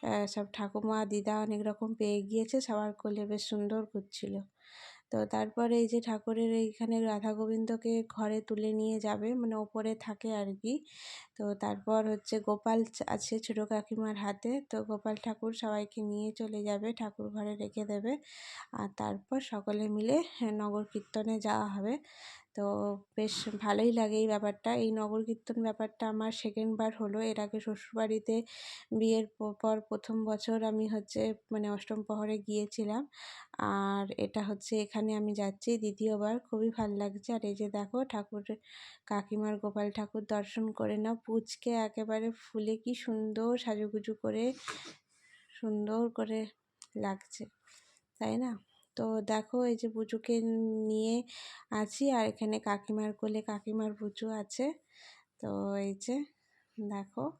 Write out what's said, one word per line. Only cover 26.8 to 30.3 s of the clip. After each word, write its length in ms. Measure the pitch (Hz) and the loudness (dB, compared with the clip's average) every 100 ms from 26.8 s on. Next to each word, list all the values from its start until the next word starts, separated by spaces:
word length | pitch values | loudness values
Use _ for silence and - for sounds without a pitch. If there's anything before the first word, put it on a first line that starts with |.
| 220 220 | 0 0
হলো। 260 | 214 208 | -2 0
এর 180 | 226 214 | 0 0
আগে 200 | 208 214 | -2 -4
শ্বশুরবাড়িতে 840 | 220 214 - 220 220 220 214 226 233 - - - - | -4 -6 -6 -2 2 2 2 0 0 -10 -14 -14 -2
বিয়ের 340 | 226 220 220 214 _ | 4 6 6 2 _
প-, 180 | 214 208 | -6 0
পর 200 | 226 214 | 2 2
প্রথম 440 | 214 208 - 220 | 0 -6 -2 -2
বছর 380 | 220 | 0